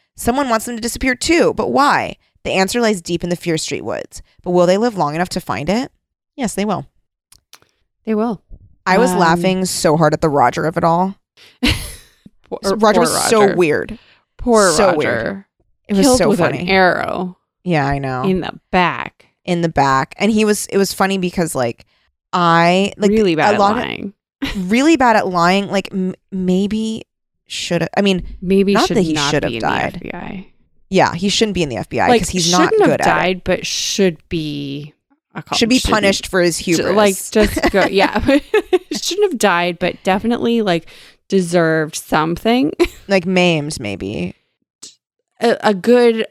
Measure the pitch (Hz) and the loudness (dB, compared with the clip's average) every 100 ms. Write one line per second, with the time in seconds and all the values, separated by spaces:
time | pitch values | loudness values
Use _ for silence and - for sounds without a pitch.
0 | _ - - 247 277 220 220 240 233 233 | _ -8 -4 -2 0 -2 -4 -8 -8 -4
1 | 254 247 - 339 196 - 214 247 285 175 | -4 -2 0 2 2 0 -2 2 2 2
2 | 98 - _ _ - 147 190 240 233 202 | -2 -8 _ _ -4 -2 0 0 0 -2
3 | 170 170 175 175 - 160 - 117 85 82 | -4 -6 -4 -6 -4 -4 -4 -8 -6 -8
4 | - - - _ - 180 175 190 240 202 | -10 -16 -20 _ -2 2 4 4 0 0
5 | 151 156 180 - - 98 151 208 269 _ | -2 -2 -4 -6 -6 -6 -2 -2 -4 _
6 | _ _ _ - 233 - 208 175 139 _ | _ _ _ -8 -6 -4 -4 -4 -8 _
7 | _ _ _ - _ - _ _ _ _ | _ _ _ -20 _ -20 _ _ _ _
8 | - 214 233 196 - - - _ - 185 | -4 -2 -2 -4 -12 -20 -20 _ 0 2
9 | 247 180 170 170 185 185 190 - 180 156 | 4 4 4 4 2 0 -2 0 2 4
10 | 156 151 165 143 123 143 156 165 170 170 | 2 2 0 2 2 2 -4 -2 0 0
11 | 185 196 _ _ - _ - - - - | -2 -6 _ _ -20 _ -2 -2 -6 -16
12 | - _ - _ - - 196 196 214 214 | -20 _ -20 _ -14 -8 -4 2 4 4
13 | - - - 220 202 175 170 131 69 - | 2 0 2 4 4 4 2 0 -4 -10
14 | _ _ _ - - 220 196 156 - 302 | _ _ _ -8 0 4 4 4 2 2
15 | - 117 113 196 196 _ _ _ - 196 | 0 -2 -4 -8 -14 _ _ _ -4 2
16 | 269 254 185 196 160 - 180 190 185 - | 4 4 4 2 0 -2 0 2 4 2
17 | - - 180 180 _ _ - 160 139 143 | -2 -4 -6 -10 _ _ -2 0 0 -2
18 | 139 131 160 190 151 - _ 185 175 135 | -4 -4 -2 -2 -4 -10 _ -2 0 -2
19 | - - _ _ - 175 170 160 139 135 | -10 -14 _ _ -4 -2 0 0 2 2
20 | 170 - 202 214 214 208 - 196 196 - | -2 -2 0 2 2 0 -2 -2 -2 -2
21 | 190 196 180 170 165 147 120 113 _ _ | -2 -2 -4 -2 -4 -2 -4 -4 _ _
22 | _ _ _ 180 175 170 170 185 196 - | _ _ _ 0 2 4 4 2 0 0
23 | 208 214 202 156 180 208 202 247 - 55 | 0 2 2 2 2 4 2 0 -4 -8
24 | 202 - _ _ - 208 180 226 285 320 | -12 -14 _ _ -8 -6 -2 2 4 4
25 | 247 220 - 180 170 190 202 196 190 202 | 4 2 0 0 2 2 0 -4 -4 -4
26 | 185 - _ 190 185 185 202 214 220 220 | -4 -6 _ -4 0 0 0 -2 -4 -8
27 | - _ _ _ - - - 170 165 - | -12 _ _ _ -14 -10 -4 -4 -2 0
28 | 202 185 - - 175 196 196 202 320 185 | 2 0 -2 -8 0 2 4 2 2 2
29 | 175 156 143 151 - 117 80 64 - - | 0 0 0 0 -2 -4 -2 -2 -4 -8
30 | - 175 - 185 190 _ _ _ - 190 | -12 -14 -12 -14 -16 _ _ _ -2 2
31 | 143 170 196 - 220 180 156 113 - 127 | 2 0 -2 0 0 0 -4 -4 -6 0
32 | 92 233 - - 165 180 - 440 349 143 | 2 2 0 -2 0 2 2 2 2 2
33 | - 165 170 185 - 185 - - - - | 0 0 0 -4 -4 -4 -4 -6 -4 0
34 | 190 160 - 175 156 147 143 139 147 _ | 0 -2 -8 -8 -6 -8 -8 -10 -12 _
35 | _ _ _ 202 - - 226 254 - 214 | _ _ _ -18 -6 -2 2 2 0 0
36 | 202 196 - 190 175 165 - 165 - 196 | 0 0 -2 0 0 0 -2 -2 0 2
37 | 208 190 - 220 208 - 269 202 180 190 | 2 0 -2 0 0 0 0 0 0 2
38 | 190 214 240 277 - 427 - 359 - 262 | 0 0 0 0 2 -2 0 -2 -2 -10
39 | - 359 415 269 208 175 175 175 180 - | -6 -2 -2 0 0 2 0 -2 -4 -4
40 | - 190 226 240 233 233 208 170 - - | -2 -2 0 -2 0 0 0 -2 -4 -18
41 | - _ - 190 175 175 165 160 156 - | -20 _ -4 -2 0 2 2 2 -2 -6
42 | - 160 156 170 226 247 277 - 339 - | -4 -2 0 -2 0 0 0 0 -2 -4
43 | - 196 180 185 180 165 147 156 110 98 | -2 0 2 2 2 2 -2 -8 -8 -8
44 | 95 107 175 - _ _ _ _ - - | -8 -6 -8 -10 _ _ _ _ -20 -20
45 | _ _ _ - 233 214 - 196 175 247 | _ _ _ -4 -2 0 0 0 2 4
46 | 240 226 220 | 4 2 -4